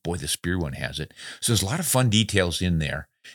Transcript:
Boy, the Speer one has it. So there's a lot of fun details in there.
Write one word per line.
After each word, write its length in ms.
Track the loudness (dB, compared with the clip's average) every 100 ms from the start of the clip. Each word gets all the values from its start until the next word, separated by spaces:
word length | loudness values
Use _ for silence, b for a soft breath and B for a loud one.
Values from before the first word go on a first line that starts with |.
Boy, 140 | -6 -6
the 100 | -4
Speer 320 | -4 -2 -2
one 140 | -2
has 260 | -4 -8 -6
it. 120 | -10 B B B
So 120 | 0
there's 120 | 2
a 20 | 2
lot 140 | -2
of 80 | 0
fun 200 | 2 4
details 540 | 4 4 2 2 0
in 160 | 0 2
there. 300 | 0 -4 -10 B B